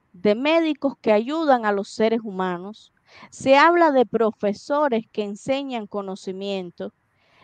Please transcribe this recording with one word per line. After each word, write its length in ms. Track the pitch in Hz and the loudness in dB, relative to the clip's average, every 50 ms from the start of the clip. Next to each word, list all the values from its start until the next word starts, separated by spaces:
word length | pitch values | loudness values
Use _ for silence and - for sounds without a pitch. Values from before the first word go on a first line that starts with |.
| _ _ | _ _
de 220 | _ 180 175 208 208 | _ -2 0 0 0
médicos 600 | 233 269 302 320 330 330 311 294 - - 277 - - | 2 2 2 2 2 2 0 -2 -2 -4 -6 -6 -2
que 100 | - 226 | 0 2
ayudan 540 | 214 208 233 247 302 330 330 294 262 240 220 | 2 2 2 0 -4 -2 2 2 2 2 2
a 80 | 208 | 0
los 160 | 202 196 214 - | -2 -2 -4 -6
seres 320 | - - 220 226 226 240 | -2 0 0 0 0 -2
humanos, 680 | 220 226 185 190 185 185 175 175 180 202 214 - - _ _ _ _ _ - - - - | -4 -6 -6 -4 -4 -4 -4 -6 -10 -14 -16 -18 -20 _ _ _ _ _ -20 -20 -20 -20
se 260 | - - - 262 269 | -18 -6 2 4 6
habla 340 | 277 302 339 349 349 330 311 | 6 6 6 6 4 4 4
de 160 | 277 262 240 | 4 2 2
profesores 1000 | - - 220 226 214 - - - 202 202 - - - 285 294 - - 233 220 226 _ | 2 0 0 0 0 0 -2 -4 -4 -4 -6 -6 -4 -2 -2 0 0 0 -2 -4 _
que 140 | - - 208 | -8 -8 -8
enseñan 640 | 202 208 196 - - 269 277 285 269 254 233 208 | -8 -10 -10 -6 -4 -4 -4 -4 -6 -8 -8 -10
conocimiento, 1080 | 196 - 208 196 190 185 - - 196 190 190 196 202 196 190 180 175 - _ 185 202 - _ _ _ _ _ _ _ _ _ | -8 -10 -10 -8 -8 -10 -10 -10 -12 -10 -8 -8 -6 -6 -6 -8 -10 -12 _ -14 -14 -14 _ _ _ _ _ _ _ _ _